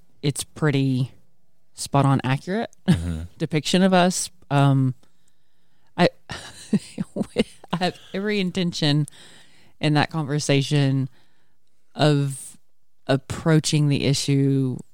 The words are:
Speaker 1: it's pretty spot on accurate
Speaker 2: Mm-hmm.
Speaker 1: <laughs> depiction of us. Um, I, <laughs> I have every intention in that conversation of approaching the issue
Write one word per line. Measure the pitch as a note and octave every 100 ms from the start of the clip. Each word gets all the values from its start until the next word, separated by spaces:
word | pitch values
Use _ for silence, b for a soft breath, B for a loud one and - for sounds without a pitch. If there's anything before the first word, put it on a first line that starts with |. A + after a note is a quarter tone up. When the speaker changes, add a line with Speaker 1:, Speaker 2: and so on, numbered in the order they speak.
| - -
Speaker 1:
it's | D3 -
pretty | - - D#3 C#3 C3+ B2+ C3 - - - - - -
spot | - - C#3 C#3
on | C3+
accurate | B2+ C#3 - G#3 - - -
Speaker 2:
Mm-hmm. | F2+ E2+ D#2+ F2
Speaker 1:
<laughs> | -
depiction | D#3+ D#3 - F3+
of | F#3+
us. | F3+ F3+ - - - -
Um, | C#3+ C#3 C3+ C3 - - - - - - - - - - -
I, | F3 - -
<laughs> |
I | - - - - G3+ - - - - - - - - - E3
have | F3+ - -
every | F#3+ G#3 G#3
intention | F3+ F#3+ F3 - D3+ D3+ D3 B B B B B B B
in | D#3
that | D3 -
conversation | E3 C3+ D3 - C#3 C3+ D3 C3+ C3+ C3 - - - - - - - -
of | - D3+ C#3+ C#3 C3+ - - - - - - -
approaching | C3+ - - E3 D#3 - D3+ D3
the | C#3 B2+
issue | C#3 - C#3 C#3 C3+ C3 - -